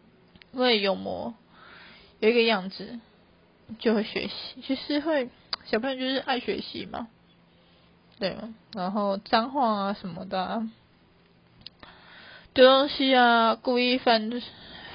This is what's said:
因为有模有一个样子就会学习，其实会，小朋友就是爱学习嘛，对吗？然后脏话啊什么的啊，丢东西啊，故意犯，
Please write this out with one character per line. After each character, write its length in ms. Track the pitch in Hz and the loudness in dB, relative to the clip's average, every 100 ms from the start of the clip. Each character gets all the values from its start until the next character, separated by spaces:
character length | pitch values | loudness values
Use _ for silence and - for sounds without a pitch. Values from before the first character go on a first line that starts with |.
| _ _ _ - - | _ _ _ -20 -12
因 80 | 254 | -2
为 200 | 254 214 | 2 2
有 160 | 196 190 | 2 -2
模 380 | 190 185 233 - _ - - - - - - _ | -4 -8 -8 -12 _ -20 -20 -20 -20 -20 -20 _
有 100 | 214 | 2
一 40 | |
个 100 | 240 | 4
样 260 | 226 202 190 | 2 0 -4
子 300 | - 220 240 - _ _ _ _ _ - 220 | -10 -14 -14 -18 _ _ _ _ _ -20 -4
就 160 | 226 | 0
会 80 | 220 | 0
学 240 | 220 - 196 | -2 -6 -8
习， 340 | - - 254 | -10 -14 -12
其 120 | - | -8
实 240 | 262 - 294 | -6 -4 -2
会， 320 | 311 294 240 - _ - - | 0 -2 -2 -10 _ -12 -4
小 120 | 220 | -2
朋 120 | 269 | -2
友 60 | 262 | -2
就 60 | |
是 140 | 262 269 | -2 -2
爱 240 | - 247 | -2 -2
学 200 | 214 196 | -2 -4
习 240 | - - | -6 -12
嘛， 240 | 190 - 233 _ _ _ _ _ _ _ _ _ _ - | -10 -10 -10 _ _ _ _ _ _ _ _ _ _ -8
对 160 | 190 | -6
吗？ 180 | 170 226 - _ | -6 -12 -16 _
然 160 | 208 180 | -8 -4
后 260 | 208 202 196 | -2 -2 -2
脏 360 | - 226 254 | 0 0 2
话 180 | 277 226 | 0 0
啊 220 | 202 196 | 0 -2
什 140 | 208 190 | -6 -8
么 180 | 165 190 | -12 -6
的 160 | 190 | -6
啊， 280 | 185 220 220 - _ _ _ _ _ _ _ - - _ - - - - - - - | -4 -4 -6 -12 _ _ _ _ _ _ _ -20 -20 _ -20 -20 -20 -20 -20 -20 0
丢 140 | - 254 | 8 8
东 220 | 269 285 | 8 4
西 260 | - 269 | 0 4
啊， 400 | 254 240 233 226 | 6 6 6 4
故 240 | 226 262 247 | 2 0 2
意 180 | 247 254 | 2 2
犯， 460 | 247 226 214 247 - - - - - | 2 2 0 -6 -10 -16 -20 -18 -10